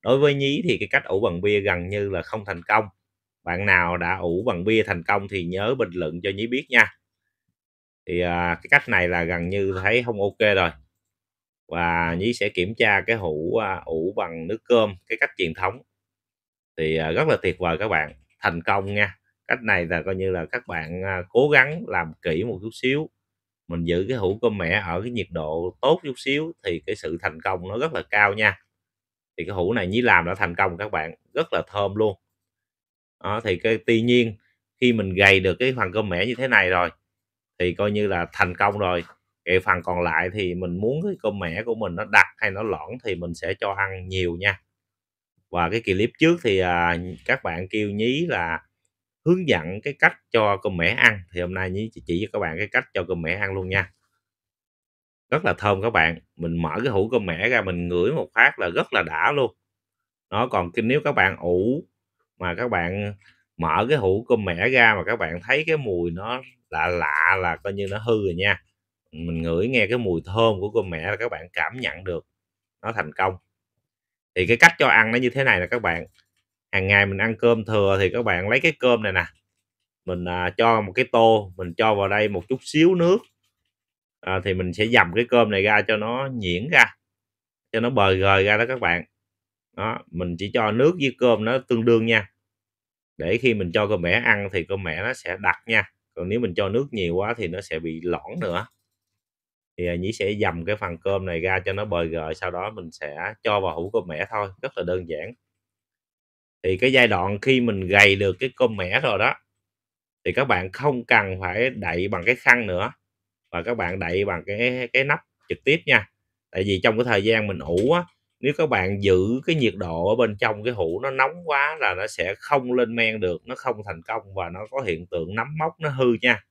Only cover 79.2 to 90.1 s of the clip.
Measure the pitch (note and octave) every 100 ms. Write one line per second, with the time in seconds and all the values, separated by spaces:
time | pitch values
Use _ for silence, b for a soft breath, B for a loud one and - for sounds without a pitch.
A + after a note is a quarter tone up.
79.2 | E2+ _ _ _ _ _ _ _ - F2+
80.2 | F2 F2 F2+ G2 A2+ A2+ G2+ F#2+ B2 A#2
81.2 | A2+ A2 G2+ F2+ F2+ E2+ A2 G#2 G2 G#2
82.2 | G#2+ F#2+ - C3 - D3+ E3 F#3 E3+ G#3
83.2 | _ _ _ _ _ _ _ _ _ _
84.2 | - F#2+ G2 F#2 F#2 E2+ A2 A#2+ F2 G2
85.2 | A#2+ A#2+ A2 G2+ G2+ G#2+ G2+ G#2+ G#2+ B2
86.2 | C3+ B2+ F#2 F2 B2+ D3+ A2+ - _ _
87.2 | _ _ _ _ _ A2+ A#2+ B2+ G2 F#2+
88.2 | G2 G2 G2 G#2+ A#2 C3 F#2 E2+ D#2+ _
89.2 | _ _ _ _ _ - G#2+ - -